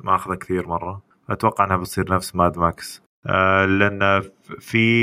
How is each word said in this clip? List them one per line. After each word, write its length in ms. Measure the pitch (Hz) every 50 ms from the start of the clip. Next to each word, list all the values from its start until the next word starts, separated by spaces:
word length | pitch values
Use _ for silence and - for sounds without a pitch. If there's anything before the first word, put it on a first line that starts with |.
| -
ماخذة 300 | - 95 92 - 95 92
كثير 320 | 90 - - 92 90 87
مرة. 360 | 85 85 85 85 90 95 101 - _ _ _ _ -
أتوقع 340 | 98 98 - 110 - - 101
إنها 120 | 95 95
بتصير 380 | 92 90 90 - 95 92 92 95
نفس 200 | 92 90 - -
ماد 240 | 90 87 87 82 87
ماكس. 440 | 85 85 - - - - - - _ _ _ _ _
آه، 380 | - 95 95 95 95 95 95 95
لأن 580 | 95 98 98 101 101 98 98 101 98 98 98 95 - - _ _ - - -
في 200 | - - - 117 113 113 117 117